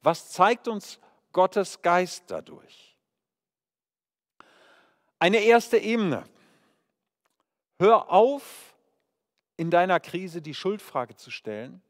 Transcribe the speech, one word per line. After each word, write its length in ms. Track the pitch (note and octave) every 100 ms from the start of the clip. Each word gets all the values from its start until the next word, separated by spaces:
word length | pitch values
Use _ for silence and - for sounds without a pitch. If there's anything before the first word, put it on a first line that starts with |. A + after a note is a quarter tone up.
Was 300 | D3 E3 -
zeigt 360 | - F#3+ A#3+ -
uns 320 | G#3+ - - _ _ _
Gottes 520 | - F#3 - F#2+ -
Geist 400 | E3+ F3 F3+ - _
dadurch? 680 | E2 E2+ - - - _ _ _ _ _ _ _ _ _ _ _ _ _ _ _ _ - _ _ _ _ _ _ _
Eine 180 | E3+ G#3+
erste 400 | G#3+ A#3 A#3 A3+
Ebene. 460 | G3 A#3 G3 A#2 - _ _ _ _ _ _ _ _ _ _ _ _ _ _ _
Hör 320 | F#3+ A3+ -
auf, 640 | F3+ A#3 C#4+ - - - _ _ _ _ _ _ _ _ -
in 140 | E3+
deiner 280 | F3 F3+ F3
Krise 420 | - E3+ F#3 E3+
die 120 | D#3
Schuldfrage 600 | C#3 F#3 G#3 - C#3+ A#2+ -
zu 160 | -
stellen. 500 | - A#2 G#2+ B2 F#3 _